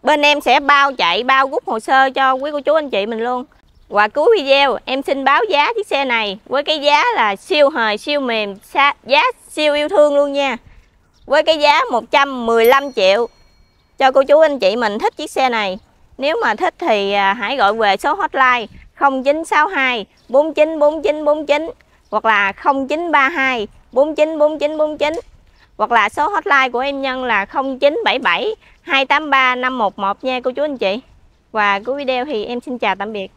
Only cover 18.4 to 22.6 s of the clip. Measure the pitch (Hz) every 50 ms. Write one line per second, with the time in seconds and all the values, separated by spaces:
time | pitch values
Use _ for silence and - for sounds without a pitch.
18.4 | 262 254 247 240 214 - - - - - _ - 277 277 269 262 247 277 294 320
19.4 | 330 - 427 302 302 392 381 285 269 254 247 226 190 _ _ _ _ _ 233 269
20.4 | 302 320 294 302 302 311 320 311 294 294 311 320 285 - 302 302 302 294 302 311
21.4 | 302 294 285 294 320 330 - _ _ _ _ _ _ _ - 214 - 226 214 202
22.4 | 202 196 196 -